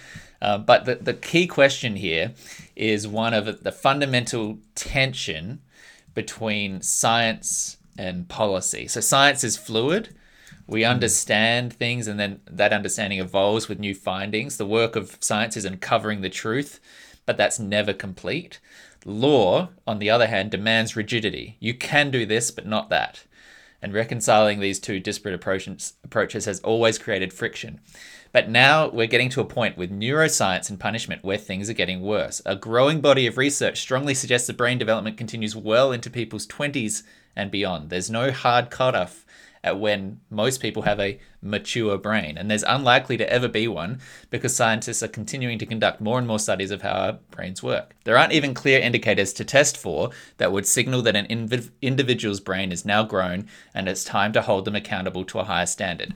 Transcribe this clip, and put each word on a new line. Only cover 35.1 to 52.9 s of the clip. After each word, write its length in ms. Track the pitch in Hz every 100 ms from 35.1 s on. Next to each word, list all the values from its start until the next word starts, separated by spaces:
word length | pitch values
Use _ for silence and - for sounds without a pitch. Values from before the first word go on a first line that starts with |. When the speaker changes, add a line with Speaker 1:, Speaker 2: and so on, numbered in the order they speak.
| 107
Speaker 1:
continues 400 | 110 113 110 110
well 340 | 104 110 135
into 200 | 120 120
people's 360 | 120 110 107 -
twenties 560 | - 147 135 107 104 - - _
and 160 | - 101
beyond. 400 | 98 98 85 76
There's 200 | 90 95
no 200 | 113 135
hard 400 | 131 127 120 123
cutoff 540 | - 127 120 87 - _ - - _
at 160 | - 92
when 400 | 107 101 95 113 _
most 320 | 107 113 135
people 200 | 110 107
have 160 | 107 104
a 200 | 101 101 - -
mature 560 | 95 104 98 120 107 98
brain, 400 | 104 107 80 78
and 120 | 98
there's 120 | 107
unlikely 560 | - 127 131 127 135 117
to 120 | 107
ever 160 | 123 123
be 220 | 107 117
one 320 | 90 87 131 - - -
because 260 | 120 127 -
scientists 460 | 117 110 110 113
are 60 | 110
continuing 500 | - 107 139 123 113
to 80 | 101
conduct 340 | 113 104 -
more 180 | 107 127
and 80 | 120
more 120 | 110
studies 320 | 110 95 98
of 100 | 101
how 120 | 98
our 200 | 95 95 110 _
brains 320 | - 90 95
work. 320 | 127 123 - _
There 120 | - 117
aren't 160 | 151
even 220 | 156 143
clear 260 | 123 139 135
indicators 540 | 113 120 113 101 98
to 100 | -
test 320 | 113 135 147 -
for 340 | 101 76 107 - - _
that 120 | 95
would 160 | 98 101
signal 360 | - 120 127
that 140 | 117 101
an 100 | 98
inv-, 440 | 117 113 123 110 _
individual's 580 | 135 131 131 120 110 101
brain 320 | - 92 98
is 140 | 87
now 160 | 104